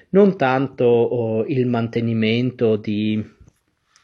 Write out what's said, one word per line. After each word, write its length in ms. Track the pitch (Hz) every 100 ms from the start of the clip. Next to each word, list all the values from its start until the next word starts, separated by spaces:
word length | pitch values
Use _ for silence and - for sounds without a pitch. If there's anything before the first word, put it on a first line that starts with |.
| _
Non 280 | 190 202 180
tanto, 480 | 131 131 135 - 123
oh, 600 | 120 120 120 113 110 110
il 220 | 131 123
mantenimento 1080 | 117 117 120 117 113 110 117 123 120 117 107
di, 480 | 107 104 107 107 107 _ - _ _ _ _ _